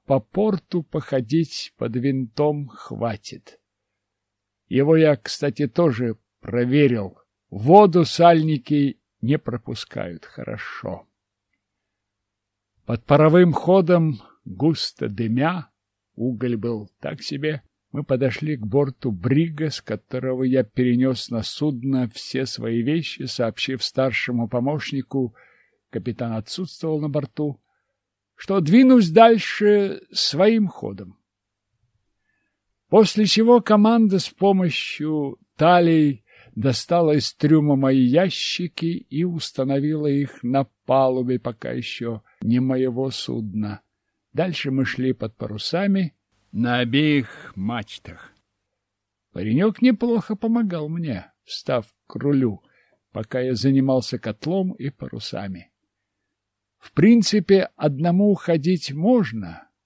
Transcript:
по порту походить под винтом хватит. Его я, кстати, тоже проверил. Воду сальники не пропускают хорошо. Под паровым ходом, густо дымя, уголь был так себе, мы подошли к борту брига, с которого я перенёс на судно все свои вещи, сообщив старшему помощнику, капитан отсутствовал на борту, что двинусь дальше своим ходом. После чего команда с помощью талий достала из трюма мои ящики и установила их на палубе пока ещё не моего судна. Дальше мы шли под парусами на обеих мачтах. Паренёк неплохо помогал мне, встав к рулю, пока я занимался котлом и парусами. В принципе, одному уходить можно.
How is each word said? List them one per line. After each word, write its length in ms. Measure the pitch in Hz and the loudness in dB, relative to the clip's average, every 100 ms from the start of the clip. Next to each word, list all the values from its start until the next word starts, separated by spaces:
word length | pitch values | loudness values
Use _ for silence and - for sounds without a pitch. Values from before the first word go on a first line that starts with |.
| - | -2
по 120 | 135 | -2
порту 640 | - 190 214 190 - 180 | -2 -2 -2 -2 -4 -6
походить 920 | - 156 - 135 113 160 160 - - - | -4 -8 -4 -4 0 -2 -2 -6 -14 -8
под 200 | 117 120 | -6 -4
винтом 720 | 135 135 120 - 147 147 139 | -2 -2 -4 -2 -2 -2 -8
хватит. 920 | - - 113 117 104 - - - - _ _ _ _ _ _ _ _ _ _ - | -14 -14 -8 -6 -8 -14 -20 -20 -20 _ _ _ _ _ _ _ _ _ _ -4
Его 280 | 127 143 160 | 0 4 4
я, 200 | 156 139 | 4 2
кстати, 500 | - - 143 113 143 | -2 -6 -4 -2 -4
тоже 500 | - 170 113 120 110 _ _ | 0 0 0 -4 -6 _ _
проверил. 800 | - 120 123 143 147 117 95 - _ _ - | -6 -4 0 2 2 0 -8 -14 _ _ -16
Воду 560 | 98 120 196 208 175 160 | -4 6 6 8 4 0
сальники 920 | - 170 165 156 147 - 147 139 - _ - | 4 6 6 2 -2 -2 0 0 -4 _ -8
не 180 | 113 147 | -2 -2
пропускают 840 | - 117 - 113 - 113 87 82 | -4 -10 -10 -12 -12 -10 -10 -12
хорошо. 800 | - - - 113 - - 92 90 - _ _ _ _ _ _ _ _ _ _ _ _ _ _ _ _ _ - | -18 -14 -12 -12 -12 -12 -12 -12 -16 _ _ _ _ _ _ _ _ _ _ _ _ _ _ _ _ _ -8
Под 180 | 120 | -6
паровым 480 | - 147 156 175 175 | 2 4 6 6 6
ходом, 720 | 139 170 190 170 175 160 117 - _ - | 2 2 4 4 2 2 -4 -10 _ -16
густо 640 | 92 151 151 - - 120 | -2 0 0 -6 -8 -8
дымя, 600 | 101 113 120 156 180 - _ _ _ _ | -4 -4 0 -2 -4 -10 _ _ _ _
уголь 420 | - 123 110 123 113 | -8 -6 -4 -4 -4
был 320 | 117 110 104 _ | -6 -8 -10 _
так 200 | 143 156 | -12 -10
себе, 420 | - 143 151 151 _ _ _ | -10 -8 -6 -8 _ _ _
мы 80 | 139 | -8
подошли 540 | 147 131 131 - 151 139 | -4 -2 -2 -4 -6 -6
к 100 | 104 | -2
борту 460 | 135 139 - 131 | -2 -2 -4 -6
брига, 580 | 95 101 139 170 151 156 | -4 0 0 0 -4 -8
с 100 | - | -8
которого 640 | - 107 _ 127 131 131 | -10 -10 _ -8 -6 -2
я 220 | 131 131 | 0 0
перенёс 640 | - - 127 120 131 123 - | 0 0 0 2 0 -2 -6
на 140 | 117 | -8
судно 640 | 107 - 151 123 135 131 120 | -8 -4 -4 -4 -4 -2 -4
все 320 | - - 131 | -8 -8 -6
свои 380 | 131 - 113 117 | -6 -6 -4 -2
вещи, 400 | 120 160 151 - | -2 -2 -4 -10
сообщив 600 | 135 - 113 - - 131 | -10 -4 -4 -4 -8 -6
старшему 640 | - - 131 - - 120 113 | -6 -2 -2 -2 -4 -4 -4
помощнику, 880 | 123 131 151 - 139 - 135 123 - _ _ _ _ _ | -4 -2 -4 -6 -8 -6 -4 -4 -8 _ _ _ _ _
капитан 420 | 110 120 110 117 | -10 -8 -8 -6
отсутствовал 680 | 113 - - 185 - 160 156 | -8 -8 -10 -10 -8 -6 -4
на 80 | 151 | -4
борту, 520 | 143 139 - 147 - _ _ _ _ _ _ _ | -4 -6 -6 -8 -8 _ _ _ _ _ _ _
что 240 | - - 196 | -14 -4 -2
двинусь 520 | 151 233 262 254 175 | 4 6 8 6 6
дальше 920 | 156 233 226 - - 208 208 196 - - | 8 8 6 0 0 2 4 2 -6 -10
своим 560 | - - 143 208 226 196 | -6 -4 2 4 4 0
ходом. 540 | - 107 98 90 - _ _ _ _ _ _ _ _ _ _ _ _ _ _ _ _ - | -4 -12 -12 -16 -20 _ _ _ _ _ _ _ _ _ _ _ _ _ _ _ _ 2
После 380 | 196 208 208 208 | 4 4 2 0
чего 340 | - 226 240 | 2 6 4
команда 580 | - 214 214 233 220 190 | 6 4 6 4 4 2
с 100 | - | -2
помощью 1080 | - 196 190 175 - - - 151 151 139 - _ - | 0 2 2 0 -2 -8 -8 -6 -4 -4 -8 _ 0
талий 680 | 160 175 170 160 151 131 _ _ - - | 4 6 6 4 4 0 _ _ -14 -2
достала 560 | 131 120 - 170 160 | -2 0 0 2 2
из 200 | 151 - | 2 0
трюма 440 | - 147 156 147 135 | -2 4 4 4 2
мои 260 | 135 135 | 2 4
ящики 1040 | 123 151 190 - - - 175 - 165 170 - | 4 4 2 -2 -8 -6 -8 -6 -6 -6 -8
и 140 | 139 | -4
установила 840 | 180 165 - - 131 139 147 156 151 | -4 -4 -8 -6 -2 -2 -2 -2 -2
их 340 | 143 139 - | -2 -2 -6
на 220 | 120 135 135 _ | -4 -2 -2 _
палубе 540 | - 131 131 127 123 123 | 0 2 2 0 -2 -4
пока 320 | 123 117 120 | -4 -10 -10
ещё 520 | 123 120 - 117 113 _ - | -8 -10 -10 -8 -10 _ -8
не 180 | 113 123 | -2 0
моего 540 | 131 131 131 120 135 | 0 0 -2 -2 -6
судна. 720 | 120 - 120 107 104 104 101 _ _ _ _ _ | -6 -8 -8 -6 -6 -6 -8 _ _ _ _ _
Дальше 400 | - 180 156 143 | -4 -4 -4 -4
мы 120 | 135 | -2
шли 280 | 123 - 131 | -2 -4 -4
под 240 | 123 113 - | -4 -8 -10
парусами 760 | 117 104 - 170 202 190 170 _ _ _ _ | -12 -10 -6 -2 0 0 -2 _ _ _ _
на 240 | 101 120 123 | -4 -2 0
обеих 720 | 120 135 151 143 120 - - 95 | 0 2 2 2 -2 -10 -18 -8
мачтах. 760 | 101 117 - - - - - _ _ _ _ _ _ _ _ _ _ | -6 -6 -10 -16 -18 -20 -20 _ _ _ _ _ _ _ _ _ _
Паренёк 500 | - 107 131 214 - | -8 -2 0 0 2
неплохо 540 | 262 214 240 226 - 208 | 2 2 0 -2 -2 -6
помогал 520 | 226 233 208 170 151 | -2 0 -2 -4 -6
мне, 440 | 170 160 95 - _ | -6 -6 -6 -10 _
встав 420 | - - - 127 - _ - | -18 -12 -4 -4 -4 _ -16
к 80 | |
рулю, 480 | 110 135 139 120 95 _ _ _ _ _ | -6 0 2 0 -2 _ _ _ _ _
пока 300 | 110 110 127 | -12 -6 -4
я 160 | 127 117 | -2 0
занимался 640 | 135 135 135 131 - 123 | 2 2 2 0 -2 -8
котлом 500 | 113 104 151 190 185 | -8 -8 -4 -2 -4
и 200 | - 139 | -6 -10
парусами. 840 | - - 113 - 113 98 90 - _ _ _ _ _ _ _ _ _ _ _ | -10 -14 -12 -10 -10 -10 -12 -16 _ _ _ _ _ _ _ _ _ _ _
В 140 | - | -8
принципе, 800 | - 202 233 - 214 180 196 - | 2 6 6 4 0 4 2 2
одному 560 | - 151 139 170 180 208 | -2 -4 0 0 2 2
уходить 640 | 190 - 165 151 185 - | 0 0 -2 0 -2 -4
можно. 760 | 143 196 247 135 113 87 82 - _ | -4 2 2 2 -4 -12 -14 -20 _